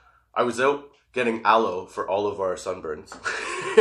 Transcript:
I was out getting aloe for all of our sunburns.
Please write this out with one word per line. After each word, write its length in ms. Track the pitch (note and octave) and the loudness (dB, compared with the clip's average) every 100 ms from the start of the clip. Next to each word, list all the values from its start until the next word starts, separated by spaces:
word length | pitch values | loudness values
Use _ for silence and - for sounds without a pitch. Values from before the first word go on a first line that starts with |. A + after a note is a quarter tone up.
| _ _ _ | _ _ _
I 80 | - | -2
was 180 | B2 A2+ | 0 2
out 300 | C3+ C#3+ - _ _ | 2 2 -4 _ _
getting 280 | B2+ A#2+ A2+ | -2 0 0
aloe 440 | G#2 A2+ G#2+ F#2 F#2+ | 4 4 4 -2 -8
for 200 | - - | -8 -2
all 200 | G2 G#2 | 0 0
of 120 | G2 | -2
our 180 | F#2+ F2+ | -4 -4
sunburns. 600 | F#2+ F#2 D#2+ D#2 - - - - - F3+ F#3 G#3+ | -6 -6 -6 -8 -10 -10 -6 -6 -6 -6 4 6